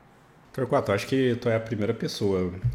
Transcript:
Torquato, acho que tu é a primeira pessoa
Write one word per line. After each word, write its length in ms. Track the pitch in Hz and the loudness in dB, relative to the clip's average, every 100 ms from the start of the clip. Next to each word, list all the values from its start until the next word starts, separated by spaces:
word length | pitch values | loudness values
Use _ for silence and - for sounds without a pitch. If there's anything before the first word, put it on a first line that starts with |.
| - - - - - | -20 -20 -20 -20 -12
Torquato, 420 | - 127 139 - | -6 0 0 2
acho 120 | 101 - | 0 0
que 320 | 131 127 117 | 2 2 2
tu 80 | 117 | 0
é 60 | 113 | 0
a 20 | |
primeira 340 | 113 107 104 | -2 -2 -2
pessoa 600 | 113 - - 104 92 90 92 120 | -2 -4 -2 0 2 0 -2 -2